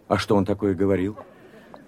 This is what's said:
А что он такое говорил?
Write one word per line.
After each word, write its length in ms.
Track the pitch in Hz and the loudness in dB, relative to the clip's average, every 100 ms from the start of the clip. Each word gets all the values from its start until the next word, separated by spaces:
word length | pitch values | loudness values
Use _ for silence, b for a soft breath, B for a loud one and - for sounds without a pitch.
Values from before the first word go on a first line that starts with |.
| _ | _
А 80 | 101 | -2
что 180 | - 104 | 2 2
он 80 | 95 | 2
такое 280 | 101 101 90 | 0 0 0
говорил? 400 | 98 95 95 104 - B B B B - | 2 0 -2 -6 -18 B B B B -20